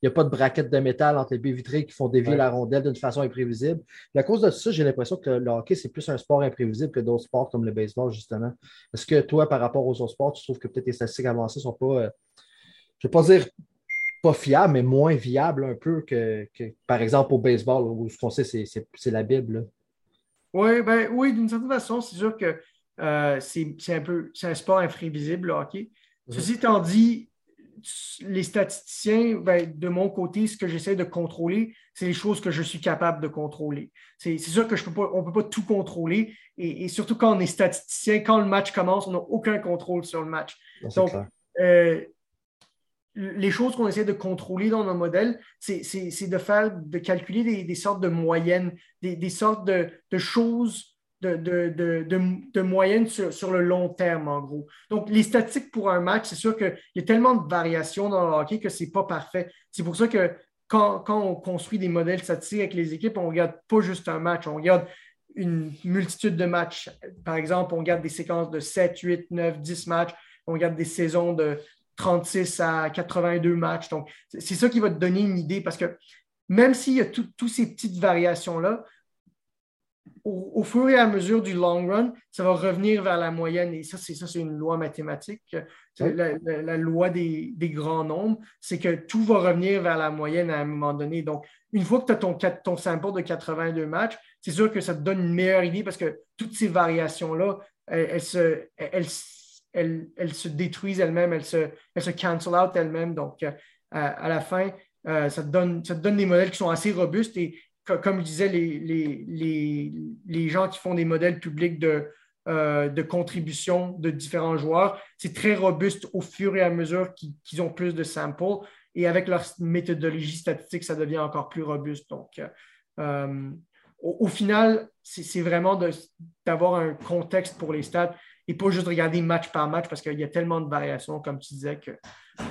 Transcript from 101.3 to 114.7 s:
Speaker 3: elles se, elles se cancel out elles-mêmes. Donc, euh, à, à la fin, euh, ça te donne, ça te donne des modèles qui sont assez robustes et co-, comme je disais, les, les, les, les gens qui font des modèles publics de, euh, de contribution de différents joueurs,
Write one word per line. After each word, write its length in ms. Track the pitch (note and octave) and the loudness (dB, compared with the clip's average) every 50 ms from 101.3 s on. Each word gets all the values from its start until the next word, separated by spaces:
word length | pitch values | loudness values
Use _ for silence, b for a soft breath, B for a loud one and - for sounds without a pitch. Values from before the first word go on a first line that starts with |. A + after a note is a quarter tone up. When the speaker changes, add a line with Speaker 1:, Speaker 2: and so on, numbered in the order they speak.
| E3+ | 2
Speaker 3:
elles 120 | D#3 C#3+ | -2 -4
se, 260 | - - E3 D#3 D3 B B B B _ | -2 0 0 0 -2 B B B B _
elles 80 | F3 E3+ | -6 -4
se 80 | F3+ | -4
cancel 440 | E3+ - F#3+ F3+ E3+ E3 E3+ F3+ F3 | -4 -2 -2 -2 -2 -2 -2 2 4
out 160 | F3 F#3 F#3 F#3 | 4 4 4 2
elles-mêmes. 400 | F3+ E3 D#3+ D#3+ E3 E3+ E3+ E3 | 0 0 0 -2 -4 -4 -4 -4
Donc, 280 | D3+ C#3+ C#3+ - - D#3+ | -6 -6 -8 -8 -6 -6
euh, 100 | D3 C#3+ b b b b b _ _ | -6 -6 b b b b b _ _
à, 160 | - D#3 D3 | -6 -4 -2
à 220 | C#3+ - - E3 D#3+ | -2 -4 -4 -2 -2
la 120 | D#3+ D#3 | -2 -2
fin, 300 | D#3 - F#3 F#3 F#3+ G3 F#3+ B B B _ _ - | -2 -2 -2 -2 -2 -2 -4 B B B _ _ -6
euh, 220 | D#3+ D#3+ D#3 D3 C#3+ | -2 0 0 0 0
ça 140 | C#3+ - D3+ | -2 -4 -4
te 60 | D3 | 0
donne, 360 | D3 F#3 F3+ F3+ E3+ E3+ E3 | 2 2 2 2 0 -4 -4
ça 100 | - F3 | -6 -6
te 60 | D#3+ | -2
donne 160 | D#3 G#3 G#3 | 0 2 2
des 100 | G3+ G3 | 2 4
modèles 240 | F#3 F3+ F3 F#3+ F#3 | 6 6 6 6 4
qui 80 | - - | 2 -2
sont 120 | G3 E3+ | 0 0
assez 220 | E3 E3 - G#3 G3 | 0 0 0 0 0
robustes 440 | F3 F3+ D#3 D#3+ G#3+ A3+ A3 - | 2 0 2 2 0 0 0 -2
et 220 | F3+ E3+ E3+ B B B B _ _ _ | -4 -4 -4 B B B B _ _ _
co-, 120 | - F#3 E3+ | -2 -2 0
comme 200 | - G3+ G3 F#3 | 2 0 0 0
je 60 | E3+ | -2
disais, 240 | D#3+ D#3 D#3 G3+ G3 | -4 -2 0 0 2
les, 300 | F3+ E3+ E3+ E3 D3+ D3+ | 2 0 0 0 -2 -4
les, 460 | E3 D#3+ D#3+ D#3+ D#3 D3 C#3 - C#3+ | -4 -2 -2 -2 -2 -2 -4 -6 -8
les, 680 | E3 E3+ D#3+ D#3+ D#3+ D#3+ D3+ D3+ D3+ D3 D3 D3 D3 D3 D#3 D#3 D#3 D3+ - - | -10 -6 -4 -2 -2 -2 -2 -2 -2 -2 -4 -4 -6 -8 -8 -10 -10 -12 -14 -10
les 220 | F3+ E3 E3 E3 D#3+ | -6 -4 -2 0 0
gens 180 | D#3 F#3 F#3+ F#3 | 2 0 0 0
qui 100 | F#3 - | -4 -6
font 160 | - F#3 F3+ | -6 -2 0
des 120 | E3+ E3 | 0 2
modèles 340 | E3 E3 D#3+ E3+ F3 F3 - | 2 2 2 2 2 0 0
publics 380 | - E3+ D3+ D3+ F3 F3 E3 D3 | -6 -8 -4 -2 -2 -2 0 0
de, 280 | D#3+ D#3+ D3+ D3 D3 D3 B B B B B _ _ - | 0 0 2 0 -2 -6 B B B B B _ _ -4
euh, 400 | E3 D#3 D3+ D3+ D3 D3 C#3+ C#3+ | 0 0 0 2 2 0 0 0
de 140 | C#3 D#3+ D3+ | -2 -2 -4
contribution 920 | D#3+ F3+ F3 E3+ F3 - F3+ D#3+ D#3 - - - F#3 F3+ F3+ F3+ F3+ F3+ E3+ | -2 -2 -2 -2 -2 -4 -6 -6 -6 -8 -6 -2 0 0 0 0 -2 -6 -4
de 120 | D#3 E3 | -4 -4
différents 480 | D3 C#3 D3 - - E3 D#3+ E3 D#3+ D#3 | -4 -4 -6 -6 -4 -2 0 0 0 0
joueurs, 420 | C#3+ D#3 | 0 2